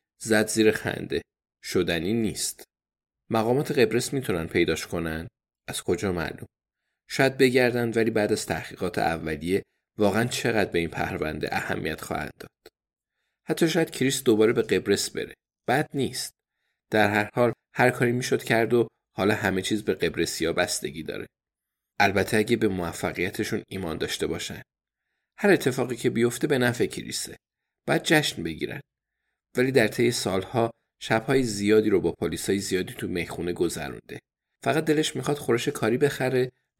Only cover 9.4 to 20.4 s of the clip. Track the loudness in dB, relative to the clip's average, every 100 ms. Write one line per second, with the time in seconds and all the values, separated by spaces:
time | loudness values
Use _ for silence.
9.4 | 0 -2 -2 _ _ 0 2 2 0 0
10.4 | 0 0 2 0 -2 -4 -4 -4 -4 -4
11.4 | -4 -4 -4 -4 -4 -8 -6 -6 -8 -12
12.4 | -20 _ -20 _ _ _ _ _ _ _
13.4 | -6 0 2 2 0 0 -2 2 2 6
14.4 | 4 4 2 0 2 0 0 -6 -10 -12
15.4 | _ _ -2 -2 -2 -2 -4 -4 -10 -14
16.4 | _ _ _ _ _ 2 4 2 0 2
17.4 | 2 0 _ 2 2 4 0 0 0 -2
18.4 | 2 0 4 2 2 _ _ 0 2 2
19.4 | 0 0 -2 -2 -2 -2 -2 0 -2 -2